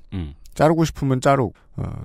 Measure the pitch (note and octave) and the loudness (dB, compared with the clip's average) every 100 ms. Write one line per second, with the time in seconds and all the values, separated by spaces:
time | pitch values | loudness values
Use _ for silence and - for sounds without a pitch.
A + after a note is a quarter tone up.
0 | - F#2+ D#2 C#2+ - - D3+ E3 D#3+ - | -12 -10 -10 -12 -10 0 2 4 0 -2
1 | C#3 C3 C#3 C#3 A2 - _ - - - | -2 0 2 2 0 -6 _ -10 -8 -8